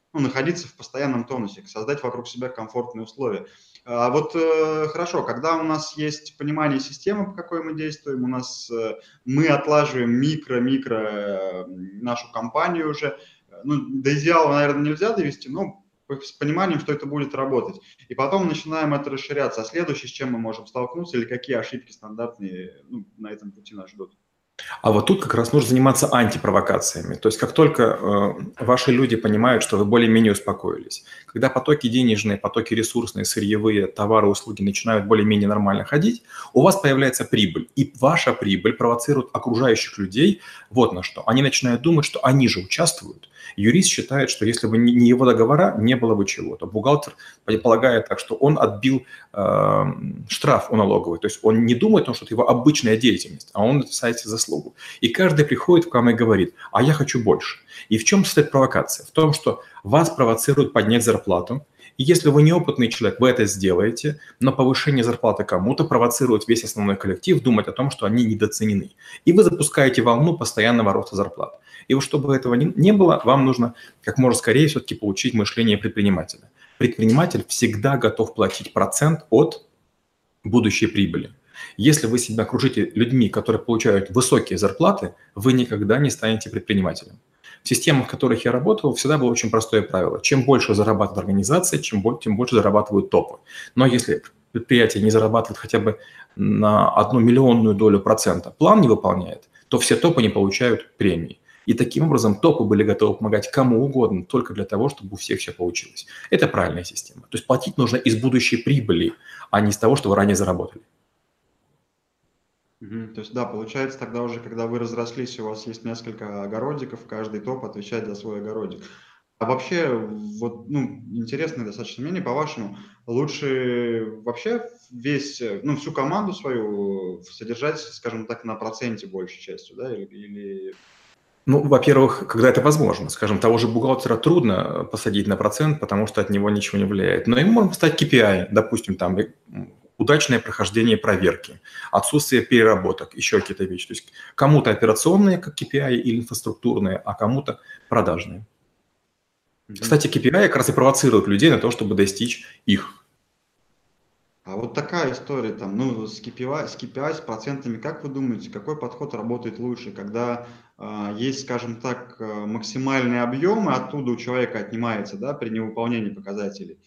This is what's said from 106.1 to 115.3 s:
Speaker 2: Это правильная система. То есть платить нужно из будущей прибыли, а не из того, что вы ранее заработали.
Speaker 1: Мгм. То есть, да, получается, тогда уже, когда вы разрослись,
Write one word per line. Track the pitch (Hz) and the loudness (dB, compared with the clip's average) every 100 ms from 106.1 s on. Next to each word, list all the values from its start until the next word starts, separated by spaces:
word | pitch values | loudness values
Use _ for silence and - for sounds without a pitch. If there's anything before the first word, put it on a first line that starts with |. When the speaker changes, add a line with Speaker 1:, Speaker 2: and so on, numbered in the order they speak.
| - - | -20 -2
Speaker 2:
Это | - - | 2 2
правильная | 104 90 87 | 0 -2 -4
система. | 87 - - - | -10 -14 -16 -20
То | - 110 | -12 -8
есть | - | -2
платить | 127 - - | -2 -2 -2
нужно | 120 123 | 0 0
из | 120 110 | 0 0
будущей | 127 123 - 117 | 2 2 2 0
прибыли, | - 139 107 87 85 - - - - | 0 0 2 0 -2 -6 -16 -20 -2
а | 101 | 0
не | 104 | 0
из | 101 | 2
того, | 113 143 | 2 2
что | 101 | 2
вы | 101 | 2
ранее | 101 | 2
заработали. | 95 92 87 - - - _ _ _ _ _ _ _ _ _ _ _ _ _ _ _ _ _ _ _ | 2 0 -2 -6 -14 -20 _ _ _ _ _ _ _ _ _ _ _ _ _ _ _ _ _ _ _
Speaker 1:
Мгм. | 101 113 110 | -14 -12 -10
То | - | -14
есть, | 104 | -10
да, | 123 | -6
получается, | 117 107 110 139 135 131 | -6 -8 -8 -6 -6 -8
тогда | 117 120 | -10 -6
уже, | 120 117 | -6 -8
когда | 117 113 117 | -10 -8 -4
вы | 120 | -4
разрослись, | 117 117 117 135 123 | -6 -6 -8 -8 -10